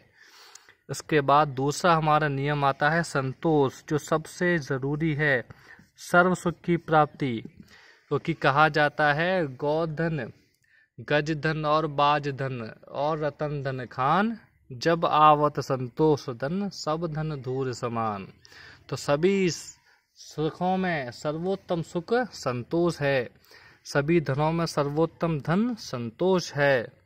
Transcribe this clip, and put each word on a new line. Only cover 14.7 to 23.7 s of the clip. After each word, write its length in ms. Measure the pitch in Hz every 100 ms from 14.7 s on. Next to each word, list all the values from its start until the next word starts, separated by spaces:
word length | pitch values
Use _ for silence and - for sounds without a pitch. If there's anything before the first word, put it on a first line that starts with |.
जब 340 | 123 160 170 170
आवत 540 | 151 151 147 147 143
संतोष 680 | - 131 127 - 156 143 -
धन, 380 | 117 139 185 202
सब 380 | - - 160 170
धन 260 | 151 156 147
धूर 360 | 127 131 131
समान।" 560 | 117 123 117 113 101 95 - - - - - -
तो 80 | 139
सभी 540 | - 147 180 196 180 - - - _ _ _
सुखों 640 | _ - - 156 - 180 190
में 340 | 185 160 123
सर्वोत्तम 720 | - 151 156 180 196 - 175
सुख 320 | 151 180 165
संतोष 840 | 233 240 - 135 123 117 170 175 -
है, 300 | 143 135 117 - _ - -